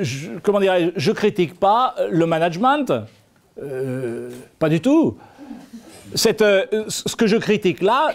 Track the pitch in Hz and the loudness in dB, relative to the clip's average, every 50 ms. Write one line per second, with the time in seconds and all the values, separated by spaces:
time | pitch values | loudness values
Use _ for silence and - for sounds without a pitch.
0 | 196 123 123 135 147 - 226 180 - - 202 202 196 190 185 180 165 170 165 196 | -4 -4 -6 -8 -10 -10 -12 -4 -2 0 2 2 2 2 2 2 2 0 0 0
1 | 127 170 214 - - 214 202 185 175 147 - - - 196 208 233 262 254 - - | -2 -2 0 0 0 0 0 0 -2 -2 -2 0 2 2 4 4 2 0 0 -2
2 | 185 202 202 160 165 165 165 160 165 175 160 170 226 254 285 302 277 240 151 117 | -2 0 2 2 2 2 2 0 0 0 0 0 0 2 2 2 0 -2 -2 -2
3 | 104 110 - _ _ _ _ _ _ _ _ - 135 143 135 131 135 131 127 127 | -4 -8 -14 _ _ _ _ _ _ _ _ -16 -12 -10 -8 -6 -6 -4 -4 -4
4 | 131 117 117 120 120 123 123 123 - - _ _ 160 160 156 165 160 254 285 330 | -6 -6 -6 -8 -10 -12 -14 -16 -18 -20 _ _ 0 0 0 0 2 2 4 4
5 | 294 139 - - - - - - - - - - - - - - - - - - | 4 2 -2 -4 -12 -20 -20 -20 -20 -18 -18 -18 -18 -20 -20 -20 -20 -20 -20 -20
6 | - - - - - 226 202 - 214 208 202 190 190 - - 220 214 214 - - | -18 -10 -4 0 0 0 2 4 4 4 4 4 2 0 -2 -4 -4 -4 -8 -8
7 | - - - - 233 208 196 226 - - 214 202 - 190 156 - 170 196 233 262 | -6 -8 -2 0 2 2 2 2 2 0 0 0 0 0 0 0 0 2 2 2
8 | 311 196 - | 2 0 0